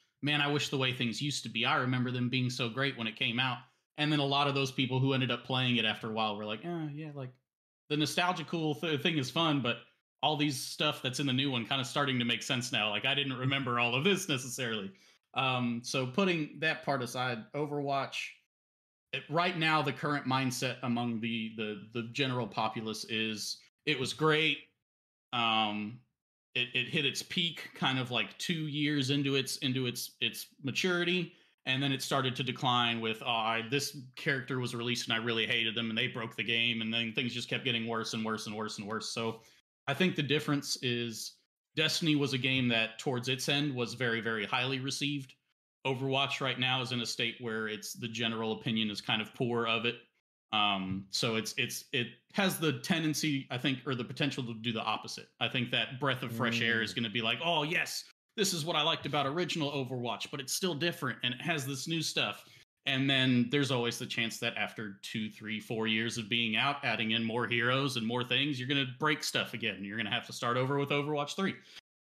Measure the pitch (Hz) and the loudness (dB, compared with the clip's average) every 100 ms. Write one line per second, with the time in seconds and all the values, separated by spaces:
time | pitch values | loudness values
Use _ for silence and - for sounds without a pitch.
0 | _ _ 143 147 143 147 - 139 131 127 | _ _ 0 2 2 2 0 2 2 2
1 | 120 104 147 135 117 110 120 147 127 127 | 0 0 -2 -4 -4 -2 2 2 2 2
2 | 123 123 123 127 123 - 120 113 139 117 | 0 0 0 2 0 0 -2 0 -2 0
3 | 110 107 127 117 131 120 - _ _ - | -4 -2 0 2 0 -2 -8 _ _ -2
4 | 151 151 139 139 143 139 135 - 127 127 | 2 4 4 4 4 2 0 0 0 4
5 | 135 131 127 120 - 131 127 120 110 107 | 4 4 2 0 0 2 4 4 2 0
6 | 113 110 110 104 104 110 170 170 151 147 | -4 0 0 0 -4 -6 -6 -6 -6 -8
7 | 156 143 127 - _ _ _ _ _ 147 | -10 -10 -12 -14 _ _ _ _ _ 0
8 | 147 - 175 170 151 170 156 147 170 143 | 2 2 2 2 -2 0 0 0 0 2
9 | 175 160 131 165 165 143 120 113 - _ | 2 2 2 2 4 4 2 -2 -6 _
10 | _ _ 143 151 151 131 - - 156 143 | _ _ 0 4 2 0 -6 0 0 0
11 | 131 127 143 127 143 131 110 139 127 151 | -2 0 2 2 2 0 0 -2 0 0
12 | 139 127 120 117 - 127 120 120 107 104 | 2 2 2 0 0 -2 0 0 2 0
13 | 131 139 139 123 131 139 127 120 120 127 | 0 2 0 0 2 2 2 2 2 4
14 | 180 190 190 135 131 127 120 110 98 - | 4 2 2 -2 -2 -4 -2 -2 -6 -10
15 | - _ _ 123 131 127 120 117 - 135 | -20 _ _ -2 0 2 0 -2 -2 -2
16 | 127 127 190 170 147 147 160 151 - 139 | 0 2 2 2 -2 -2 -2 -2 0 -2
17 | 123 127 127 117 107 143 147 147 143 139 | -2 -2 -2 -2 -6 -4 -2 -2 0 -2
18 | 131 - - - _ _ _ _ _ _ | -2 -4 -8 -12 _ _ _ _ _ _
19 | _ 135 - 160 180 160 160 156 143 131 | _ -8 -2 2 2 2 4 4 4 0
20 | 151 143 131 131 131 123 131 117 127 120 | -2 0 2 2 2 0 -2 -2 0 0
21 | 120 113 117 113 110 110 107 104 110 120 | 0 -2 -2 -2 -4 -4 -4 -4 -6 -6
22 | 117 117 135 127 110 - 110 117 110 107 | -4 0 0 0 -2 -2 -2 -2 -4 -6
23 | - 110 110 107 - - - _ - 135 | -4 -2 -2 -2 -6 -8 -14 _ -2 -2
24 | 120 - 156 151 156 143 - _ _ _ | -2 0 4 4 4 0 -6 _ _ _
25 | _ _ _ 123 113 113 107 104 104 127 | _ _ _ 0 4 4 2 0 -4 -8
26 | - _ _ _ _ 127 120 127 120 156 | -16 _ _ _ _ -2 0 0 0 0
27 | 139 - - - 170 - - - 139 131 | 0 -2 -2 0 0 -2 -12 -2 0 2
28 | 123 120 101 - - 165 156 143 147 147 | 0 0 -2 -4 -4 -2 -2 0 0 2
29 | 131 143 139 135 135 - 143 127 123 123 | 2 2 2 0 0 -2 -2 0 -2 -2
30 | - - 117 - - _ 135 - 185 175 | -8 -2 -2 -2 -12 _ -4 0 2 2
31 | 175 180 170 - _ _ - 131 139 135 | 2 0 -2 -8 _ _ -4 0 0 0
32 | - 139 131 120 131 123 135 120 120 113 | 0 0 2 0 -4 0 2 4 4 2
33 | 113 110 131 117 110 113 113 139 139 147 | -2 -2 -2 0 2 0 0 -2 -2 -6
34 | 127 - 160 135 127 131 123 123 120 120 | -14 -6 -2 -2 -2 -4 -2 -4 -2 -2
35 | - 113 117 113 107 120 113 110 117 110 | 0 0 2 0 2 2 0 0 -2 0
36 | 123 123 117 - 110 117 117 113 110 117 | -2 -2 -8 -4 0 2 2 0 -2 -2
37 | 113 110 123 120 117 120 131 117 113 113 | -2 -2 -2 -4 -4 -2 -2 -2 -2 -2
38 | 110 117 110 107 110 107 107 107 101 110 | -2 -2 -2 -4 -4 -6 -6 -6 -6 -6
39 | - - 113 113 - - _ _ - 135 | -4 -2 -2 -4 -12 -20 _ _ -6 2
40 | 185 - 139 147 147 143 - - 131 120 | 2 2 2 0 2 0 0 -4 -2 -2
41 | 117 110 - - _ _ _ - 156 - | -2 -6 -10 -14 _ _ _ 0 0 2
42 | 170 151 143 131 131 131 123 113 110 - | 4 4 4 2 2 2 4 4 2 -2
43 | 151 123 123 131 - 143 147 127 117 120 | -2 -2 -2 -2 2 2 2 0 -4 0
44 | 123 113 110 110 98 127 127 131 135 135 | 0 0 0 -2 0 0 0 -2 -4 -2
45 | 143 143 131 - _ _ _ _ 135 127 | -2 -2 -6 -16 _ _ _ _ -2 0
46 | 135 135 139 - 135 123 127 131 123 123 | 0 2 2 0 -2 2 2 2 0 -2
47 | 113 - 117 117 120 110 110 104 - - | -2 -2 -2 -2 -4 -2 -2 -4 -8 -8
48 | 123 113 117 113 113 110 - 110 107 101 | -8 -2 -2 0 0 -2 0 0 0 -2
49 | - 110 107 - 123 117 117 113 117 120 | -2 -2 -2 -2 0 2 2 2 0 -2
50 | - _ _ _ _ 110 104 98 92 95 | -10 _ _ _ _ 2 4 2 0 -4
51 | 98 - 123 113 110 - 123 - - 139 | -4 -2 0 0 0 -2 -4 -4 -4 -2
52 | 120 - _ - 190 139 160 127 - 165 | -2 -6 _ 2 2 4 0 0 0 2
53 | 156 147 160 139 127 127 147 127 143 127 | 2 2 0 0 -2 -2 0 0 -2 -4
54 | 117 127 143 131 117 110 117 110 110 104 | -4 -2 -2 0 -6 -4 -2 -2 -2 -2
55 | - - - _ 117 131 120 127 113 131 | -6 -12 -14 _ -2 0 0 0 -2 -2
56 | 139 127 123 117 120 117 117 113 110 107 | 0 0 -2 0 0 2 2 2 0 -2
57 | 113 107 110 123 165 160 151 170 151 - | -2 0 0 0 2 2 2 0 -2 -6
58 | - - _ - 196 170 151 160 156 156 | -10 -18 _ 0 0 0 0 2 2 0
59 | 127 147 135 156 170 170 143 147 123 127 | 0 0 0 0 -2 0 0 -2 -4 -4
60 | 120 104 - 147 131 - 190 156 170 170 | -4 -4 -6 -8 -4 -2 0 2 0 0
61 | 135 113 123 - 170 160 131 135 - 165 | -2 0 -2 -2 -2 -2 -2 -4 -2 -2
62 | 151 - 113 104 - - - _ 143 135 | 0 0 0 -2 -12 -20 -20 _ -2 2
63 | 135 135 131 123 120 147 135 127 117 113 | 4 4 6 6 6 4 4 2 2 -2
64 | 123 - 113 - 117 110 101 - 104 98 | -4 -2 -2 -2 -4 -2 -4 -4 -10 -10
65 | - 117 107 - 107 107 - 110 110 110 | -8 -4 -4 -6 -8 -8 -4 -2 2 2
66 | 117 117 104 117 117 110 135 143 131 110 | 2 -2 -2 0 2 2 0 0 -2 0
67 | 110 113 113 117 110 117 120 131 139 127 | 2 2 0 0 0 2 4 4 2 0
68 | 110 123 120 127 143 131 127 143 131 127 | 0 0 2 2 2 0 0 0 0 0
69 | 156 151 - 127 101 110 113 95 98 107 | 0 0 0 -2 -2 -2 -4 -4 -6 -4
70 | 107 120 - - 120 123 131 143 139 147 | -2 -2 -4 -4 0 2 2 0 0 0
71 | 143 147 147 - 190 - - - - _ | 0 -2 -2 -2 -2 -2 -12 -20 -20 _